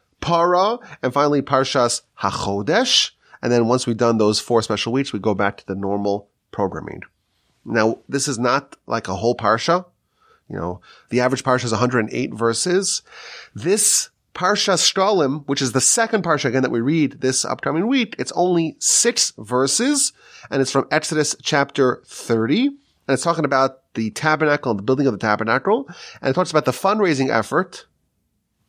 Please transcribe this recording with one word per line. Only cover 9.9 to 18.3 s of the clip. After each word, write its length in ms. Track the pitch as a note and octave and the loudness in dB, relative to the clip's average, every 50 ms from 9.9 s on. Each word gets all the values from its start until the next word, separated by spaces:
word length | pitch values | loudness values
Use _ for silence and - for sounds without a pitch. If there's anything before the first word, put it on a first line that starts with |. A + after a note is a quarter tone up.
| _ _ _ _ _ _ _ _ _ _ _ - | _ _ _ _ _ _ _ _ _ _ _ -12
You 80 | G2 G2 | -10 -8
know, 240 | E2+ F2 F2+ - - - - - _ - | -6 -8 -8 -10 -14 -20 -20 -20 _ -4
the 120 | - A#2+ | 0 0
average 220 | B2 B2+ C3 B2+ - | 2 2 0 -2 0
Parsha 200 | C3+ B2+ B2+ - | 0 0 0 0
is 80 | A#2+ | -2
a 60 | A2 G2+ | -2 0
hundred 220 | B2 B2 B2 A#2+ | 0 0 0 0
and 100 | A2 G#2+ | 0 -2
eight 220 | - A#2+ B2+ - - | -2 -4 -6 -6 -4
verses. 720 | G#2+ A#2 A#2 A#2 - - F#3 F3 F#3+ G3 - - - - _ - - - - - - - - - | -2 -2 -2 0 0 -2 0 0 0 0 -2 -4 -6 -8 _ -20 -20 -20 -18 -18 -20 -20 -18 -14
This 540 | G#2+ A2 E3 G3+ A3 - - - - - - _ _ _ _ - | -8 -2 0 0 2 2 2 2 0 -2 -4 _ _ _ _ -8
Parshas 560 | - F3 F#3 G#3 G3 - G#3 F#3+ D#3+ - - | -4 0 0 0 0 2 2 2 2 2 2
Shkalim, 560 | - F#3+ F#3+ G3+ G#3+ F#3 D3 C3 C#3 D3+ C#3 - | 2 2 2 2 2 2 2 2 0 -2 -4 -4
which 140 | C#3 C#3 | -2 -2
is 100 | C#3+ B2+ | -2 0
the 80 | G#2+ C3 | 0 2
second 460 | - - - A#3 A3+ A3 A3 G#3 E3+ | 2 2 2 2 2 0 0 0 0
Parsha 200 | F3 D#3 C#3 - | 0 0 0 0
again 180 | C3 A2+ C3 C3 | 0 0 0 0
that 80 | B2 | 0
we 100 | B2 A#2 | 0 0
read 400 | A#2 C3+ D#3+ E3 D3+ B2 - - | 0 2 2 2 2 0 0 -2
this 240 | - C3 B2+ - - | -2 -2 0 0 -2
upcoming 420 | - - - - - C#3 D#3+ F#3+ A#3 | -4 -4 -6 -4 -2 -2 0 0 0
week, 280 | C4+ C4+ A#3 - - - | 2 0 0 -2 -4 -8
it's 140 | C3 - | -10 -6